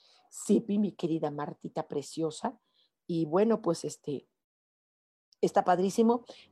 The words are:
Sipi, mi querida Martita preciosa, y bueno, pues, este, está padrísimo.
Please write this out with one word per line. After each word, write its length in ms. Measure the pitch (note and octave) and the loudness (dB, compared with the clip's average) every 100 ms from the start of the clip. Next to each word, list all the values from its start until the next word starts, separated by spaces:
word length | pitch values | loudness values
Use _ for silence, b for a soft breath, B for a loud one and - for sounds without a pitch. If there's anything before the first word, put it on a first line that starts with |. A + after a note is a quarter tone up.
| b b b | b b b
Sipi, 480 | - - F#3+ - G#3 | -8 2 2 2 -2
mi 140 | G3+ | -2
querida 380 | - D#3+ D#3+ D3+ | -2 -4 -2 -4
Martita 560 | D3 D3+ - E3+ - - | -4 -8 -10 -10 -8 -6
preciosa, 720 | D3 - D#3 D#3+ - A#3 D#4 _ _ _ _ - | -6 -6 -6 -6 -4 -6 -8 _ _ _ _ -6
y 180 | E3 | -4
bueno, 360 | D3+ F3+ A3+ A3 | 0 2 4 2
pues, 240 | F3+ E3+ | 0 -2
este, 440 | - - - C3+ _ _ _ _ _ _ _ _ _ _ _ - | -4 -10 -10 -10 _ _ _ _ _ _ _ _ _ _ _ -2
está 240 | F3+ G3+ | 2 2
padrísimo. 600 | F#3+ F3+ F#3+ G#3 A3+ A#3+ - B B | 4 2 2 4 4 2 -2 B B